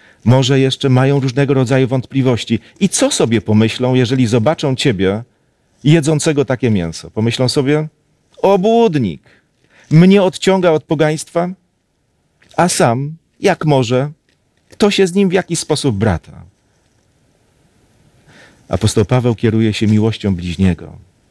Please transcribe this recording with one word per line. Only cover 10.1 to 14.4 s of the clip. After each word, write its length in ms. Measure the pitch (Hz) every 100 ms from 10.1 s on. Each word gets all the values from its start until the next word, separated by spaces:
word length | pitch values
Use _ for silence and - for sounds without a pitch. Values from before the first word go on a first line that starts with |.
| 196
odciąga 480 | 185 - - 190 175
od 140 | 156
pogaństwa, 640 | - 151 156 156 - 170 180 185 _ _ _ _ _ _ _ _ _ -
a 120 | 175
sam, 480 | - 151 120 143 160 _ -
jak 240 | 202 180
może, 460 | 160 139 113 127 143 156 _ _